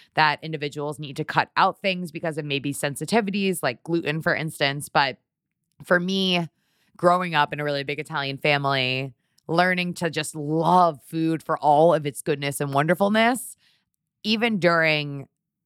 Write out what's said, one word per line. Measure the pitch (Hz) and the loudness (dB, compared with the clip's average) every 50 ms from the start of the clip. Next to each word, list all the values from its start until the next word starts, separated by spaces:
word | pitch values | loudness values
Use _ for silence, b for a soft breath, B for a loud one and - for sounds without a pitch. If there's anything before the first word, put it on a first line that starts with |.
| B B - | B B 2
that | 156 156 151 143 - 156 | 2 4 4 2 0 -6
individuals | 160 160 143 151 147 123 151 147 147 147 143 | -10 -8 -6 -6 -8 -6 -6 -8 -8 -8 -8
need | 151 135 127 | -12 -10 -8
to | 151 151 | -8 -6
cut | - - 160 - - - | -2 0 0 0 0 2
out | - 180 190 170 _ | 2 2 2 0 _
things | - 196 180 180 180 151 | -4 -4 -4 -4 -6 -10
because | - 175 - 160 143 | -8 -6 -6 -6 -4
of | 160 151 | -4 -4
maybe | 147 139 139 127 143 139 | -4 -4 -2 -2 -4 -4
sensitivities, | - 156 143 143 - 160 - 208 233 202 196 190 202 196 190 175 - - | -4 -4 -6 -6 -6 -4 0 0 0 0 0 -2 -2 0 -2 -2 0 -2
like | 131 113 - - | -4 -4 -4 -6
gluten, | 160 170 170 - 147 151 160 | -4 -2 -2 -2 -2 -2 -2
for | - 175 135 | 0 0 -2
instance. | 101 160 156 - - 147 139 139 143 - - | -2 -2 -6 -4 -2 -2 -2 -2 -4 -6 -2
But | - 151 139 131 - - _ _ _ _ _ _ _ _ _ _ _ - - | 0 2 2 0 -2 -8 _ _ _ _ _ _ _ _ _ _ _ -8 -2
for | - 180 | 0 2
me, | 175 175 185 190 190 190 185 180 175 165 - _ _ _ _ _ _ _ _ _ | 2 2 0 0 0 0 2 0 0 -2 -4 _ _ _ _ _ _ _ _ _
growing | - 170 175 175 180 180 175 160 | 2 4 4 4 4 0 0 0
up | 147 147 147 151 | 0 0 0 -2
in | 147 | -4
a | 147 | -4
really | 147 143 139 139 | -4 -4 -4 -4
big | 143 147 151 | -6 -6 -8
Italian | 147 - 160 147 139 139 135 135 | -8 -8 -6 -6 -4 -4 -4 0
family, | - 151 143 143 143 139 139 131 127 127 131 131 139 135 - _ _ _ _ _ _ | 2 2 2 2 2 2 0 0 0 0 -2 -2 -4 -6 -10 _ _ _ _ _ _
learning | - 160 170 180 185 180 180 175 180 160 | -2 2 2 2 2 2 -2 -2 -4 -4
to | - 175 160 | -4 -4 -4
just | 120 156 147 - - | -4 -4 -6 -6 -8
love | 156 143 147 156 165 156 165 180 185 175 165 147 127 _ | -8 -4 -2 -2 0 2 4 6 6 4 4 2 -4 _
food | - 165 160 160 160 160 151 | -8 -4 -2 -2 -2 -2 -4
for | - - 156 - | -4 -6 -4 0
all | 139 151 147 147 160 170 151 | 2 2 4 6 6 6 4
of | 147 143 | 2 0
its | 147 - - | -4 -8 -6
goodness | - 170 147 143 143 139 127 - | -4 -4 -4 -2 -2 -4 -4 -4
and | 147 139 139 | -4 -2 0
wonderfulness, | 139 156 160 180 - 202 202 214 220 226 233 262 - - - - _ _ _ _ _ _ _ _ _ _ _ _ _ | 0 2 2 2 2 2 2 4 4 4 2 2 -2 -6 -12 -18 _ _ _ _ _ _ _ _ _ _ _ _ _
even | - 214 226 208 240 233 220 175 | -2 -2 0 0 0 0 0 2
during | 170 170 170 165 160 156 151 151 147 143 139 139 135 _ _ _ _ _ _ _ _ | 2 4 4 4 4 4 2 0 -2 -4 -8 -10 -12 _ _ _ _ _ _ _ _